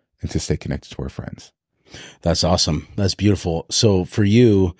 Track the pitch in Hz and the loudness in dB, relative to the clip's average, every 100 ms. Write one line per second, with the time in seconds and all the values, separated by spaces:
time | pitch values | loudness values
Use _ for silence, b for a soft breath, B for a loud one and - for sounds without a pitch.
0 | _ _ - - - 76 71 69 - - | _ _ -8 -6 -4 -6 -6 -10 -10 -12
1 | 67 - - - - _ _ _ B B | -12 -12 -14 -16 -20 _ _ _ B B
2 | B B 85 85 85 92 - 76 - - | B B -2 0 2 0 0 -4 -6 -4
3 | 98 - 101 95 92 82 - - 110 95 | -4 0 0 0 -2 -6 -4 0 2 2
4 | 90 - 101 110 120 101 92 | 0 -2 2 6 6 4 2